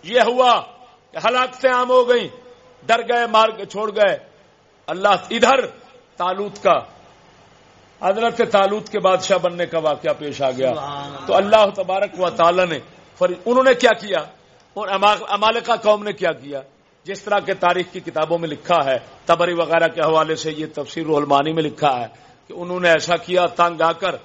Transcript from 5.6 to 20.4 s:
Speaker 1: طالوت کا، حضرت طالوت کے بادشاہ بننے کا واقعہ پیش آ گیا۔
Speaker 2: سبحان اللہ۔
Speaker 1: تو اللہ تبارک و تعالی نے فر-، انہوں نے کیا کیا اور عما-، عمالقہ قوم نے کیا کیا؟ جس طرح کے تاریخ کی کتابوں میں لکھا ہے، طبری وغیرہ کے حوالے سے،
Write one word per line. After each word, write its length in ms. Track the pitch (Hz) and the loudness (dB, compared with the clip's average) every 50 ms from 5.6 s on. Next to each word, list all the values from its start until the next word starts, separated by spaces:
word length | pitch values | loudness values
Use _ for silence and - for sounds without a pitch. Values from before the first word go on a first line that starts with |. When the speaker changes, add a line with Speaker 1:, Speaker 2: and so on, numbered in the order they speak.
| 220 170 - - - - _ - _ _ _ | 0 -4 -10 -18 -20 -20 _ -20 _ _ _
Speaker 1:
طالوت 460 | - 175 180 185 196 208 202 - - | -4 -4 -4 -2 -4 -6 -8 -10 -2
کا، 160 | - 185 165 131 107 - - - - - _ _ _ _ _ _ _ _ _ _ _ _ _ _ _ _ _ _ | 2 2 2 2 0 -8 -20 -20 -20 -20 _ _ _ _ _ _ _ _ _ _ _ _ _ _ _ _ _ _
حضرت 340 | - 180 196 214 233 233 - | -2 -2 0 0 0 -2 0
طالوت 520 | - 226 - - 196 196 196 208 214 208 - | 0 -2 2 2 2 2 2 0 -4 -8 -6
کے 100 | - 208 | -6 0
بادشاہ 400 | 180 190 185 180 - - 196 180 | 2 2 2 2 0 0 0 0
بننے 280 | 175 180 175 175 175 | 0 -2 -2 -4 -6
کا 120 | 165 165 165 | -4 -4 -2
واقعہ 320 | 156 156 147 139 - 156 147 - | -2 -2 -2 -2 -4 -4 -4 -4
پیش 240 | 151 147 131 135 | -6 -10 -6 -2
آ 80 | 139 131 | -2 -2
گیا۔ 200 | 127 123 131 127 120 | -2 0 -2 -2 -2
Speaker 2:
سبحان 320 | - 139 143 143 143 143 | -4 -6 -8 -10 -10 -12
اللہ۔ 200 | 139 139 139 - | -12 -14 -12 -4
Speaker 1:
تو 100 | - - | 2 2
اللہ 340 | 190 196 202 214 220 208 196 - | 2 4 6 6 6 4 4 0
تبارک 440 | 196 185 175 185 196 202 196 - 170 | -6 -6 -4 -2 -4 -4 -4 -4 -4
و 100 | 180 175 | -4 -4
تعالی 340 | 160 170 170 170 175 185 185 | 0 4 4 4 4 4 0
نے 140 | 175 160 135 - - - - - - _ - | 0 -2 -8 -10 -16 -20 -20 -20 -20 _ -2
فر-، 140 | 180 180 180 - - | -2 -2 -2 -4 -2
انہوں 200 | 226 247 254 254 | 0 2 4 4
نے 100 | 262 247 | 4 4
کیا 180 | 247 247 233 - - | 4 4 2 2 0
کیا 180 | 196 208 185 165 151 151 - _ _ _ _ _ _ _ _ | -4 -4 -4 -4 -4 -8 -18 _ _ _ _ _ _ _ _
اور 140 | 196 214 185 | -10 -6 -4
عما-، 280 | 196 190 202 208 208 175 147 - | -2 2 2 2 2 2 -2 -4
عمالقہ 440 | 196 202 214 220 226 233 - 226 226 220 | -2 0 0 0 0 -2 -2 -2 -4 0
قوم 200 | 220 214 214 208 | 2 2 2 2
نے 100 | 208 208 | 0 -8
کیا 200 | 202 - 185 170 | -6 -4 -4 -4
کیا؟ 280 | 156 120 127 143 143 135 131 - _ _ _ _ _ _ _ | -4 -4 -12 -12 -12 -12 -12 -14 _ _ _ _ _ _ _
جس 180 | 180 196 190 | -14 -14 -12
طرح 160 | - 214 202 202 | -4 -2 -2 -2
کے 160 | - 196 190 | 0 -2 -4
تاریخ 320 | 185 180 175 175 180 175 - | 0 0 0 0 0 -4 -6
کی 80 | - - | -10 -14
کتابوں 380 | - 165 - 156 156 151 170 170 | -14 -8 -4 -4 -2 -2 -2 -4
میں 100 | 151 160 | -4 -8
لکھا 360 | 147 143 - - 175 165 139 | -8 -10 -2 0 0 2 2
ہے، 140 | 135 131 117 - - - - _ | 0 -2 -2 -4 -12 -20 -16 _
طبری 280 | - 170 165 175 175 175 | 0 2 2 2 0 0
وغیرہ 340 | 170 165 147 165 165 165 160 | -2 0 2 2 2 2 2
کے 120 | 165 170 | 0 0
حوالے 340 | 156 156 160 156 156 156 160 | 0 2 2 2 2 0 -4
سے، 180 | - | -4